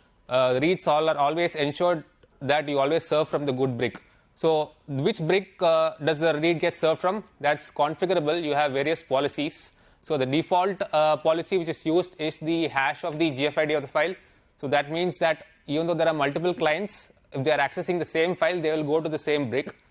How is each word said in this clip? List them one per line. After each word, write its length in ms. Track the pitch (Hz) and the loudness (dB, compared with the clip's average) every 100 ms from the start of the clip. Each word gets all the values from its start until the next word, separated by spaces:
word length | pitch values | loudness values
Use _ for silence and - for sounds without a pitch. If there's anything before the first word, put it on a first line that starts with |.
| _ _ - | _ _ -2
uh, 240 | 127 127 | 2 2
the 60 | 127 | 2
reads 240 | 151 185 170 | 2 0 2
all 240 | 151 160 | 2 2
are 80 | 147 | 2
always 380 | 143 160 170 156 | 2 2 -2 0
ensured 480 | 147 143 175 170 - _ _ - | -2 0 0 0 -4 _ _ -6
that 260 | 135 151 147 | 0 0 0
you 100 | 143 | 0
always 260 | 139 160 - | 2 0 0
serve 220 | 151 156 | 0 0
from 180 | 156 143 | -2 -2
the 60 | |
good 260 | 127 135 120 | 0 0 0
brick. 240 | 123 - - _ _ - | -4 -4 -16 _ _ -4
So 360 | 165 156 151 - - | 0 0 -2 -10 -8
which 320 | 135 165 226 | -2 -2 0
brick, 420 | 156 185 190 - | 0 0 0 0
uh, 340 | 170 160 160 156 | 2 4 2 0
does 160 | 156 151 | -2 2
the 140 | 165 | 2
read 280 | 151 165 165 | 2 2 2
get 120 | 175 | 0
served 280 | - - 160 | 0 0 2
from? 220 | 185 214 - - | 0 -2 -6 -4
That's 300 | 143 151 - | 0 0 -2
configurable. 720 | - 147 156 180 180 147 170 | -2 -2 0 0 2 0 0
You 120 | 151 | 0
have 180 | 143 147 | 0 0
various 320 | 135 143 160 | 0 0 -2
policies. 680 | - 135 143 - 151 - - - _ _ | 0 0 0 -2 -6 -8 -14 -20 _ _
So 160 | - 151 | -4 -2
the 80 | 127 | 0
default, 560 | 151 156 180 190 185 175 | 0 2 0 0 -2 -2
uh, 240 | 156 156 151 | 2 2 2
policy 400 | 160 165 160 190 | 2 0 0 -2
which 100 | 165 | -2
is 180 | 156 160 | -4 0
used 300 | 170 180 - | 0 0 -4
is 220 | 156 - | -6 -6
the 300 | 156 165 156 | -4 -2 0
hash 340 | 139 135 147 | 0 -2 -2
of 160 | 175 151 | -6 -2
the 120 | 165 | -2
G 160 | 131 147 | 0 -2
F 100 | 151 | 0
I 80 | 156 | 0
D 80 | |
of 80 | 151 | -2
the 60 | - | -2
file. 260 | 156 165 185 _ _ _ _ | -2 -2 -4 _ _ _ _
So 80 | 139 | -2
that 220 | 143 143 | 0 0
means 260 | 165 180 - | -2 -2 0
that 280 | 165 156 - _ - | 0 -2 -8 _ -4
even 200 | 147 170 | -2 0
though 60 | |
there 140 | 165 165 | 2 2
are 60 | |
multiple 400 | 156 139 156 180 | 2 0 0 -2
clients, 580 | 170 156 160 202 - - _ _ | 0 0 0 -4 -10 -14 _ _
if 100 | 143 | -4
they 80 | 135 | 2
are 80 | 143 | 2
accessing 400 | 135 - 175 175 | 2 -2 -2 -2
the 60 | 151 | -2
same 300 | 160 165 175 | 0 0 2
file, 260 | 165 180 | 0 0
they 100 | 156 | 0
will 120 | 156 | -2
go 180 | 147 160 | 0 0
to 80 | 160 | 0
the 80 | 151 | -4
same 320 | - 147 131 | -2 -2 0
brick. 260 | 123 147 - _ | -4 -4 -10 _